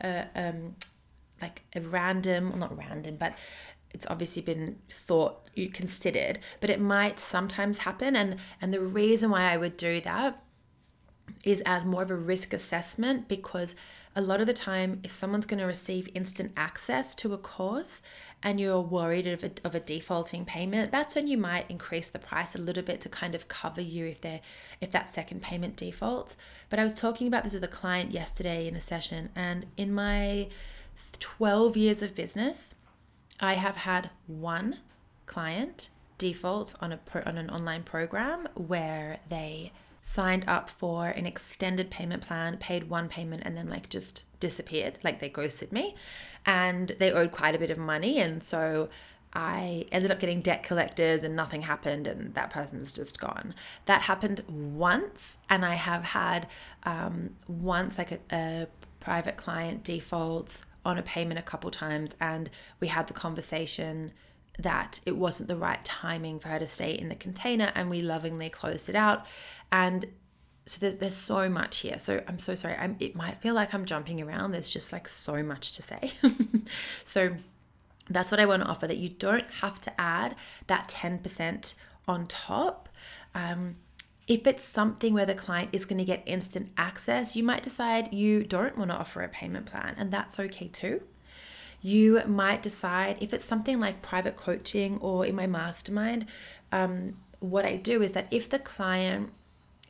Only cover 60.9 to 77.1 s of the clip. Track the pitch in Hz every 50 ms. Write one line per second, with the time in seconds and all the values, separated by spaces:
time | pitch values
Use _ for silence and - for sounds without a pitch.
60.9 | 175 180 175 - - 165 170 170 165 165 170 - - - - - - - 156 156
61.9 | 151 151 151 151 - - 165 160 160 165 160 - - - - - - - 175 156
62.9 | 165 160 160 - - - - 165 160 165 - - 160 156 160 156 - - 160 160
63.9 | 156 160 160 156 - - - - - _ - _ - - - 175 151 127 - -
64.9 | - - - - - - 180 170 170 - - - 180 165 175 170 - - - -
65.9 | - - 175 165 165 160 160 160 156 156 - 160 156 160 160 147 - - 170 165
66.9 | 160 - 165 165 - - - 185 185 - - 247 240 220 208 196 - - 180 180
67.9 | 175 175 175 165 160 160 160 165 165 160 160 160 - - - 175 - - - -
68.9 | 190 214 214 208 208 214 - - - - - - - - - - 190 185 185 185
69.9 | 185 185 - - - - _ _ _ _ - _ _ _ - - - - 202 196
70.9 | 185 - 196 190 190 - - - 214 190 190 185 180 165 - - - - - -
71.9 | - - - - - - - - 180 175 - 185 185 180 - 170 175 - 180 185
72.9 | 190 185 - - - 170 165 175 - - - 226 233 220 202 202 - 196 185 190
73.9 | 160 151 143 160 170 160 151 151 160 180 190 196 185 170 147 - - 160 - -
74.9 | 185 175 - - - - - 147 147 147 151 151 139 135 - - - - - -
75.9 | - - - 262 - - - 254 - - 220 - - 214 - - - - - -
76.9 | - - - -